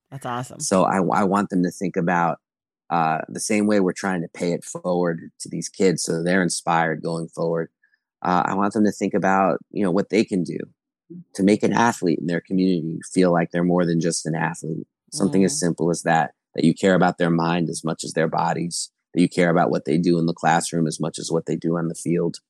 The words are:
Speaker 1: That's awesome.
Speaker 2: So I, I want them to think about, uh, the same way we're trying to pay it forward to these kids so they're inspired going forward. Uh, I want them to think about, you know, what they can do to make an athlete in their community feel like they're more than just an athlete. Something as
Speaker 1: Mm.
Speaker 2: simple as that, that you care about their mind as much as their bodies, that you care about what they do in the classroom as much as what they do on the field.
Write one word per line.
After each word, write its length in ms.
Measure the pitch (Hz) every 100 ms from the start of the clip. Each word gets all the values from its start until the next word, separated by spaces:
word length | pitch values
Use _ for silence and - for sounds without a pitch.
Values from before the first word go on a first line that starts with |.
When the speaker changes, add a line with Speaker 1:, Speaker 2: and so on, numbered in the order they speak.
| _
Speaker 1:
That's 160 | 139 127
awesome. 340 | 123 127 -
Speaker 2:
So 260 | 151 92 90
I, 120 | 98
I 260 | 85 67 101
want 240 | 101 98
them 100 | 92
to 60 | 87
think 260 | - 92 92
about, 420 | 87 87 85 78 _ _ _ _ -
uh, 300 | 85 80 78 -
the 120 | -
same 280 | - 107 104
way 120 | 104
we're 140 | 92
trying 280 | - 98 92
to 60 | 82
pay 260 | - 87
it 100 | 80
forward 640 | - 85 90 90 87 82 - -
to 80 | -
these 200 | 85 -
kids 320 | - 95 82
so 220 | - 82
they're 180 | 85 95
inspired 640 | 87 - - 82 82 78
going 240 | 82 82 82
forward. 420 | - 82 82 80 _ _ _ _ _
Uh, 180 | - 90 -
I 100 | 95
want 180 | 101
them 120 | 110 104
to 60 |
think 220 | - 98
about, 460 | 101 92 95 95 71 -
you 140 | -
know, 80 | 101
what 180 | 90 92
they 140 | 98
can 200 | 117 101
do 140 | 80 82 - _ _ _ - 180 - -
to 80 |
make 200 | 92 104
an 100 | 110
athlete 460 | - 117 120 92 78
in 80 | 82
their 140 | 85
community 580 | - 95 92 87 78 82 -
feel 180 | - 92
like 200 | 85 85
they're 120 | 87
more 220 | 87 87 85
than 140 | 85
just 260 | 85 82 80
an 100 | 80
athlete. 520 | 80 82 80 82 - _ _
Something 320 | - 101 95
as 100 | 95
Speaker 1:
Mm. 60 | -
Speaker 2:
simple 320 | 87 80 82
as 120 | 82
that, 300 | 85 80 76 - _ -
that 80 |
you 100 | -
care 220 | 90 98 90
about 240 | 90 -
their 100 | 87
mind 400 | 85 82 87 80
as 140 | 80
much 200 | 80 80
as 100 | -
their 140 | - 80
bodies, 640 | 82 85 82 85 - - _ _
that 80 | -
you 80 | 92
care 220 | - 87
about 180 | 85 67
what 160 | 85 -
they 140 | 80
do 180 | 87 87
in 80 | 85
the 80 |
classroom 540 | 82 82 82 - 85 80
as 120 | -
much 200 | 80 -
as 120 | -
what 140 | 82 78
they 100 | 82
do 220 | 85 85
on 100 | 82
the 80 | 82
field. 420 | - 85 85 - _